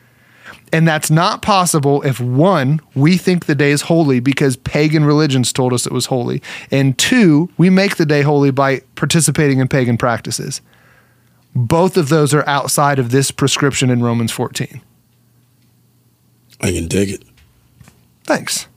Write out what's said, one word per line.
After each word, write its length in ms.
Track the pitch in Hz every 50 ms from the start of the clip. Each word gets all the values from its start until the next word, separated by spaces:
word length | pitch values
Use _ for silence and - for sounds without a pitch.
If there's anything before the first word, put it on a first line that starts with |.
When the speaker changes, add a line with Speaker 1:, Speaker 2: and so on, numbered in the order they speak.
| _ _ _ _ _ _ _ _ - - - - _ _ -
Speaker 1:
And 140 | 160 160
that's 220 | 165 156 151 - -
not 300 | 156 160 175 208 - -
possible 600 | - 214 208 185 180 165 - 156 135 143 143 143
if, 180 | - 139 117 -
one, 600 | 123 123 123 135 165 202 190 151 127 131 156 160 - _ _
we 200 | 131 139 160 190
think 280 | 180 - 185 180 170 -
the 100 | - 147
day 160 | 135 151 143
is 120 | 147 139 -
holy 360 | - 170 165 165 143 131 123
because 380 | 117 139 135 - 151 135 123
pagan 480 | - _ - - 147 151 156 156 160 147
religions 480 | 147 147 151 156 147 131 131 120 - -
told 180 | - 127 127
us 140 | 123 120 -
it 80 | - 135
was 140 | 127 -
holy, 340 | - 135 120 120 123 131 139 - - - - - -
and 260 | 135 135 135 135 127
two, 520 | - - - 254 254 214 165 147 143 175 180 -
we 120 | - 165 190
make 260 | 185 190 196 202 -
the 120 | - 165
day 160 | 147 151 143 139
holy 260 | 151 147 143 143 139
by 280 | 127 139 135 135 135 127 - _ _
participating 640 | - 156 143 - 170 143 156 135 - 151 143 135 131
in 80 | 131
pagan 300 | 123 - 135 127 120 120
practices. 640 | - - 123 113 110 - - - - - - 135 - - _ _ _ _ _ _ _ _ _ _ _ _ _ _ _ _ _ -
Both 400 | 127 120 110 165 165 185 185 -
of 140 | 190 156 131
those 240 | 165 156 151 131 147
are 140 | 147 139
outside 500 | 147 143 139 - 139 - 160 147 143 143 135
of 120 | 123 117
this 180 | 123 139 135 -
prescription 580 | - - 143 135 - - 143 135 - - 131 127
in 100 | 123 120 120
Romans 280 | 120 117 117 113 110
fourteen. 500 | - - 123 104 - - 127 - - 120 - _ _ _ _ _ _ _ _ _ _ _ _ _ _ _ _ _ _ _ _ _ _ _ _ _ _ _ _ _ _ _ _ _ - _
Speaker 2:
I 120 | - 101
can 160 | 90 85 82
dig 220 | 82 - 95 101 95
it. 140 | 95 - - _ _ _ _ _ _ _ _ _ _ _ - - _ _ _ _ _ _ _
Speaker 1:
Thanks. 440 | - - - - - - - - - _